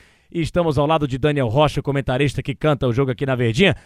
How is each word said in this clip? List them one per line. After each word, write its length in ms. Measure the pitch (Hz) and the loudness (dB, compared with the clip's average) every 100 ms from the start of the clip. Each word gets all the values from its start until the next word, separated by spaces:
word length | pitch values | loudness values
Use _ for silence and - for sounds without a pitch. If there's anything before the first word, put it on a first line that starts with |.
| _ _ _ | _ _ _
e 100 | 170 | -6
estamos 360 | 151 175 170 147 | -4 -2 0 0
ao 80 | 143 | 2
lado 220 | 160 143 | 0 0
de 100 | 127 | -2
Daniel 300 | 147 147 123 | -2 0 0
Rocha, 320 | 117 151 - | 2 2 0
o 40 | |
comentarista 600 | 143 139 135 127 143 - | -4 -4 -2 -2 -2 -2
que 100 | 127 | -8
canta 340 | 131 156 143 131 | -4 -2 0 0
o 60 | |
jogo 160 | 117 135 | 0 -2
aqui 160 | 123 135 | -2 -2
na 80 | |
Verdinha. 420 | 127 120 113 190 104 | 0 0 4 2 2